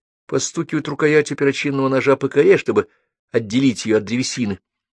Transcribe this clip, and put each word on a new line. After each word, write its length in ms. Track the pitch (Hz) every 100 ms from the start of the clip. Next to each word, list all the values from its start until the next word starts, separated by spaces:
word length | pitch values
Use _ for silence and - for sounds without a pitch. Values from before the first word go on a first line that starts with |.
| _ _ -
постукивать 600 | 139 - - 151 156 151
рукоятью 480 | 139 151 151 147 143
перочинного 540 | 139 139 147 139 135
ножа 260 | 135 135 135
по 140 | 135
коре, 280 | 143 175 185
чтобы 300 | - - - _ _ _ _
отделить 540 | 123 107 120 135 101 110
ее 120 | 107
от 80 | 101
древесины. 540 | 120 127 - 107 95 _ _ _